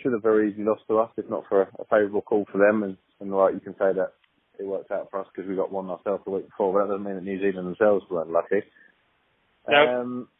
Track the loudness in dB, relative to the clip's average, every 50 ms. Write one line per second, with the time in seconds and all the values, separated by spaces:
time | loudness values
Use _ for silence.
0 | -4 -2 -2 0 2 2 4 4 2 0 -2 -2 -2 -2 -2 -2 _ 0 0 0
1 | 0 0 _ -10 -8 -6 -8 -8 -4 0 2 2 2 2 -4 -12 -4 2 2 2
2 | 2 2 -2 -4 -2 0 0 0 0 -2 2 4 4 4 4 2 -2 -4 -8 -12
3 | _ _ _ _ -10 -4 2 2 4 2 2 -2 -8 -12 -4 0 0 0 2 0
4 | -2 -4 -6 _ _ _ _ _ _ _ _ -10 -8 -6 -6 -8 -6 -8 -8 -8
5 | -8 -8 -8 -10 -10 -8 -12 -12 -8 -4 -4 -4 -4 -4 -4 -8 -6 -6 -10 -8
6 | _ -4 -4 -4 -4 -6 -6 -6 -8 -8 -4 -2 0 2 2 2 0 0 -2 -6
7 | -6 -8 -8 -8 -8 -8 -6 -2 -2 -2 -2 -2 -6 -8 0 2 4 4 4 2
8 | 0 -4 -4 -4 -4 0 -2 -2 0 0 -2 -2 -2 -6 _ _ -20 _ _ _
9 | _ _ _ _ _ _ _ _ _ _ _ _ _ 2 4 6 6 4 2 0
10 | -2 -4 -6 -8 -10 -12 _ _